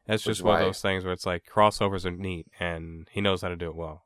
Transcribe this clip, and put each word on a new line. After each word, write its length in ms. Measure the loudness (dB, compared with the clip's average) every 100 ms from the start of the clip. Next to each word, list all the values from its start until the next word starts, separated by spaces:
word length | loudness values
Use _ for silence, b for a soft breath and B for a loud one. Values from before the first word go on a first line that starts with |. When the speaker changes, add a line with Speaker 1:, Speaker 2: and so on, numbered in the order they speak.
| -2
Speaker 1:
That's 180 | -2 0
Speaker 2:
Which 60 |
Speaker 1:
just 80 | 0
Speaker 2:
is 40 |
Speaker 1:
one 120 | 4 4
of 40 |
Speaker 2:
why 40 | 4
Speaker 1:
those 140 | 0
things 220 | 0 0 -2
where 80 |
it's 120 | -4 -2
like, 200 | -4 -2
crossovers 600 | 4 4 6 0 0 -4
are 60 |
neat, 360 | -4 -6 -6 -10 -6
and 480 | -4 -4 -8 -12 -10
he 100 | 0
knows 200 | 2 2
how 60 | -2
to 60 | -4
do 140 | -6
it 60 | -6
well. 280 | -8 -10